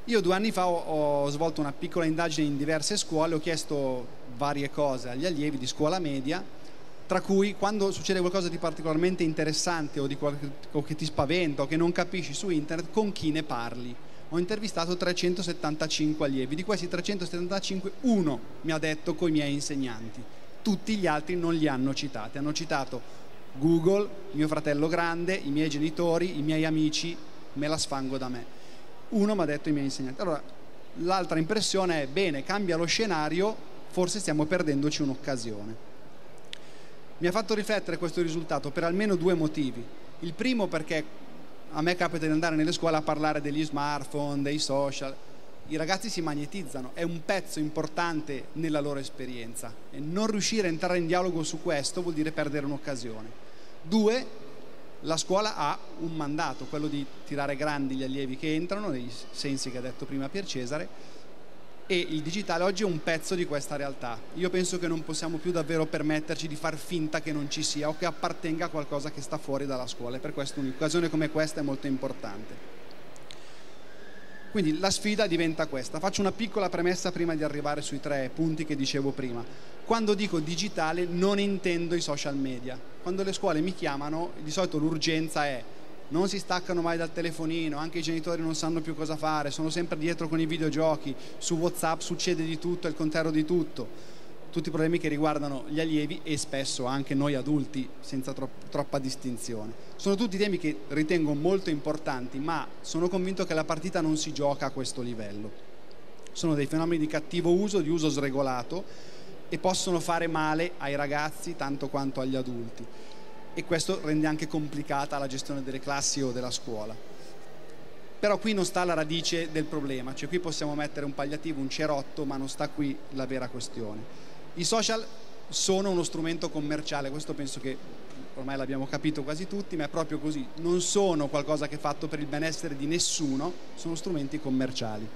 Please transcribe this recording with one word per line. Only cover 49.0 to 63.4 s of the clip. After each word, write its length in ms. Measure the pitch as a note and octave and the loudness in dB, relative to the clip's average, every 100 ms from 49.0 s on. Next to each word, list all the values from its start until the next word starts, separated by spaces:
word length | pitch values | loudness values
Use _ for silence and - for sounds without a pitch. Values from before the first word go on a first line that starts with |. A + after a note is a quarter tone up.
esperienza 760 | C3 - B2+ B2 A#2 A2+ A#2 - - | -4 -6 -6 -6 -6 -6 -6 -8 -8
e 80 | C#3 | -6
non 300 | D3+ F3+ A3 | -2 2 2
riuscire 400 | G#3 - A3 F#3 | 2 2 2 2
a 20 | |
entrare 280 | D#3+ F3+ F3+ | 2 2 2
in 100 | E3 | 4
dialogo 340 | F3+ F#3 E3 | 4 4 0
su 180 | D#3 E3 | -2 -2
questo 420 | F3 D3 - F#3 | 0 0 0 -2
vuol 120 | F3 | -2
dire 160 | D#3 D#3 | 0 0
perdere 360 | D#3 D3 D3 C#3+ | 0 0 0 -2
un'occasione. 600 | C#3+ D3 C3 A#2 G#2+ A2 G#2+ - - - - | -4 -4 -4 -6 -6 -8 -8 -8 -8 -8 -8
Due, 440 | D#3 A3 G#3+ B3 - - - - - - - - | 2 4 6 4 -2 -8 -8 -8 -8 -8 -8 -6
la 160 | D3 D#3+ | -2 0
scuola 400 | - F#3 G#3+ - | 2 2 2 2
ha 200 | D3 F#3+ - - | 0 0 -6 -6
un 160 | E3 | -4
mandato, 520 | D#3+ C#3+ D3+ D#3 B2+ C3 | -2 -2 0 0 -2 -4
quello 200 | D3+ D3+ | -2 -2
di 180 | C#3+ C#3 - - | -2 -4 -6 -4
tirare 300 | C#3+ C#3 C3+ | -2 -2 0
grandi 400 | D3+ D3 C3+ C3 | 0 0 0 -2
gli 80 | |
allievi 320 | C3 C3+ C3 C3 | -2 -2 -4 -2
che 180 | D#3 | 0
entrano, 360 | D#3 F3 G3+ G#3 | 0 0 -2 -2
nei 200 | C3 A#2+ A2 - | -4 -4 -6 -8
sensi 400 | - C#3+ C3+ C3 | -4 -2 -2 -2
che 60 | B2 | -4
ha 20 | |
detto 240 | B2+ - | -6 -6
prima 240 | C3+ C#3 C3+ | -6 -4 -4
Pier 180 | G3 F#3+ | -4 -4
Cesare, 420 | C3 B2 D3+ F#3+ - - - - - - - - - - | -4 -4 -4 -6 -8 -8 -8 -8 -8 -8 -8 -8 -8 0
e 100 | F3+ | 0
il 240 | E3+ D#3 | 2 -2
digitale 400 | D3 G3 G3 E3+ | 0 -2 0 2
oggi 220 | F#3 F#3 | 4 4
è 20 | G#3 | 2
un 160 | D#3 | 2
pezzo 320 | F3 D#3+ - | 2 0 0
di 100 | F#3 | 0